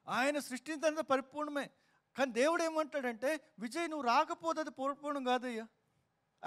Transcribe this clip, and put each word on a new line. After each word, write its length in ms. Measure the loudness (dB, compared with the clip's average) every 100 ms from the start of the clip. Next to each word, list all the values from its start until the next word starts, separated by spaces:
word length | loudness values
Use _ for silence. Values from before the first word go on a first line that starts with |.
| -4
ఆయన 300 | 0 2 0
సృష్టించినంత 600 | -2 -8 -6 -2 0 0
పరిపూర్ణమే. 720 | 2 0 0 -6 -4 -4 -6 _ _ _ _ -2
కానీ 160 | 0
దేవుడు 300 | 4 4 4
ఏమంటాడంటే, 920 | 2 0 -2 -2 -4 -2 -2 -2 -6 -10
"విజయ్, 320 | -6 -4 -4
నువ్వు 160 | -2 2
రాకపోతే 540 | 4 4 0 -2 -2
అది 100 | -2
పరిపూర్ణం 540 | -4 -4 -4 -4 -2
కాదయ్యా. 440 | 2 2 0 -6 -8 _ _ _ _ _ _ _